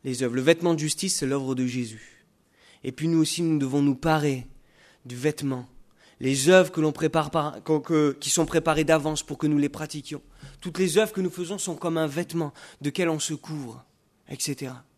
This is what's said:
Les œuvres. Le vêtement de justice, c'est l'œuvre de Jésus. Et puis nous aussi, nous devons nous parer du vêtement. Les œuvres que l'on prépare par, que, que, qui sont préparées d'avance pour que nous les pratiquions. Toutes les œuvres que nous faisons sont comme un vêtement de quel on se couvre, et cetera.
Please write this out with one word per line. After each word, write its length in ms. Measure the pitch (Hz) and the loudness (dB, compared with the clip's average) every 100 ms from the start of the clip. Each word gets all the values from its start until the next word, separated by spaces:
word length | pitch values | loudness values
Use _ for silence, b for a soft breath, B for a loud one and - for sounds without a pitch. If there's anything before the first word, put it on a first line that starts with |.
Les 180 | 139 123 | -6 -4
œuvres. 140 | 127 123 | -2 2
Le 40 | |
vêtement 320 | 135 165 170 | 4 4 2
de 60 | 160 | 0
justice, 380 | 151 - 190 - | 0 -2 -2 -2
c'est 100 | 135 | -2
l'œuvre 280 | 139 131 | -2 -2
de 120 | 127 127 | -2 -2
Jésus. 580 | 127 117 110 - _ _ _ _ b b b | -2 -6 -10 -20 _ _ _ _ b b b
Et 80 | 127 | -12
puis 160 | 127 160 | -4 0
nous 100 | 165 | 2
aussi, 240 | 156 - | 2 0
nous 160 | 165 156 | 0 2
devons 240 | 135 143 | 2 2
nous 140 | 143 135 | 2 2
parer 500 | 165 156 147 131 123 - b b b b | 2 2 2 -2 -8 -20 b b b b
du 120 | 123 123 | -16 -2
vêtement. 520 | 147 147 143 131 117 - - b b b | -2 -2 -4 -6 -8 -20 -20 b b b
Les 280 | 131 139 139 | -2 2 8
œuvres 240 | 185 180 | 8 6
que 80 | 170 | 2
l'on 120 | 156 | 0
prépare 380 | 147 160 160 147 | 0 0 0 0
par, 320 | 165 147 - | -2 -2 -8
que, 160 | - 156 | 0 0
que, 380 | 139 160 147 135 | 2 4 4 0
qui 120 | - | -2
sont 160 | - 156 | 0 2
préparées 380 | 165 160 151 | 2 2 2
d'avance 380 | 151 160 147 151 | 4 4 2 -4
pour 140 | - 143 | -8 -4
que 100 | 151 | 2
nous 120 | 147 | 2
les 100 | 143 | 0
pratiquions. 540 | 143 151 147 - 147 - B B B | -4 -10 -10 -12 -16 -16 B B B
Toutes 160 | 180 165 | -10 0
les 180 | 185 165 | 2 4
œuvres 160 | 214 | 2
que 80 | 190 | 0
nous 100 | 185 | -4
faisons 280 | - 170 196 | -4 -8 -6
sont 160 | - | -6
comme 240 | 151 170 165 | -4 -2 0
un 80 | 156 | -2
vêtement 480 | 143 175 165 151 B B B | -2 -4 -4 -6 B B B
de 80 | 143 | -6
quel 220 | 143 170 | -2 -2
on 80 | 156 | -2
se 160 | - | -4
couvre, 500 | 151 - 151 123 120 _ _ _ _ _ | -8 -10 -10 -10 -14 _ _ _ _ _
et 60 | 139 | -8
cetera. 460 | - 135 135 123 _ | -6 -6 -10 -12 _